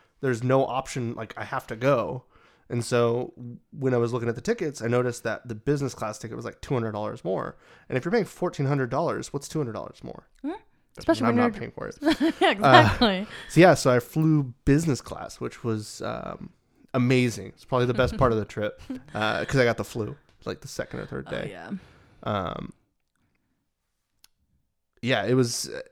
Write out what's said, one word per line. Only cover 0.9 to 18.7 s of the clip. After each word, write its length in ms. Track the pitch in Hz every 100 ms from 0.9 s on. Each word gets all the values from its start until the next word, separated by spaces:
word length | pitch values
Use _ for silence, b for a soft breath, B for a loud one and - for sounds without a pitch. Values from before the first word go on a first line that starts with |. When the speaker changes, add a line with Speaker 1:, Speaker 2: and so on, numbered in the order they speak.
| 139 117
Speaker 1:
like, 180 | 117 110 -
I 80 |
have 220 | 104 131 -
to 80 | 113
go. 480 | 127 131 104 127 - b b b b
And 160 | 120
so 480 | 117 120 120 117 123 - 120 120 _
when 220 | - 135
I 20 | 123
was 160 | 117
looking 160 | 120 117
at 60 |
the 60 | 113
tickets, 420 | 190 233 165 -
I 60 | 113
noticed 340 | 123 123 117
that 260 | 117 104 123
the 60 |
business 400 | 107 - 143 135
class 240 | - 110 110
ticket 180 | 113 113
was, 80 |
like, 160 | 117 -
two 140 | -
hundred 180 | 131 110
dollars 320 | 104 107 120
more. 320 | 170 - - - b b b
And 80 | 127
if 80 |
you're 80 | 170
paying 120 | 226 175
fourteen 400 | - 175 - 135
hundred 240 | 143 127
dollars, 420 | 131 165 110 -
what's 160 | 143 -
two 100 | 160
hundred 120 | 131
dollars 300 | 107 - -
more? 240 | - - - _
Speaker 2:
Mm-hmm. 120 | 277 415 _ _ _
Speaker 1:
But 40 | -
Speaker 2:
Especially 240 | - 320 233
Speaker 1:
I'm 80 | 240
Speaker 2:
when 80 | 240
Speaker 1:
not 20 |
Speaker 2:
you're 60 | 208
Speaker 1:
paying 120 | -
for 160 | - -
it. 80 | -
Speaker 2:
<laughs> 320 | 294 320 311 -
Yeah, 60 | 370
Speaker 1:
Uh, 20 |
Speaker 2:
exactly. 760 | 220 143 131 110 - 233 185 208 B B
Speaker 1:
so 120 | 151
yeah, 100 | 180
so 180 | 147 135
I 80 | 123
flew 540 | - 160 160 156 135 - -
business 340 | 143 165 123
class, 400 | - 80 - -
which 240 | 123 -
was, 380 | 120 110 104 -
um, 480 | - 117 - - - _ _ _ _
amazing. 540 | 131 123 127 123 110 98
It's 100 | -
probably 220 | - 127 123
the 80 |
best 240 | 120 123 123
part 120 | 131
of 60 | 110
the 60 |
trip, 340 | 101 - 104